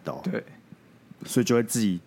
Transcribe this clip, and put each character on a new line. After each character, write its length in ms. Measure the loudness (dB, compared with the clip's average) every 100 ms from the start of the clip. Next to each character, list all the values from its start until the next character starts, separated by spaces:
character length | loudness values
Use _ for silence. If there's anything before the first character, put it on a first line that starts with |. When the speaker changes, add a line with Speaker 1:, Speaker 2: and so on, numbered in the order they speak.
Speaker 1:
到。 180 | -8 -6 -6
Speaker 2:
对。 140 | -6 -8 -18 -20 -20 -20 -20 -20 -18 -4
Speaker 1:
所 140 | 0
以 40 |
就 120 | 4 4
会 80 |
自 160 | 2 2
己 220 | 0 0